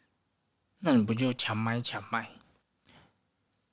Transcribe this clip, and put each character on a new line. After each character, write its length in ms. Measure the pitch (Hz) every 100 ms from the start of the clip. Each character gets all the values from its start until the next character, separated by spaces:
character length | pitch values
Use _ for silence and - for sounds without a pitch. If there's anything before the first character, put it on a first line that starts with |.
| _ _ _ _ _ _ _ -
那 160 | 175
你 80 | 127
不 120 | 107
就 200 | 113 131
强 240 | 120 - 110
买 240 | 113 117
强 220 | 117 107 98
卖？ 180 | 113 113 - - _ _ _ _ - - _ _ _ _ _ _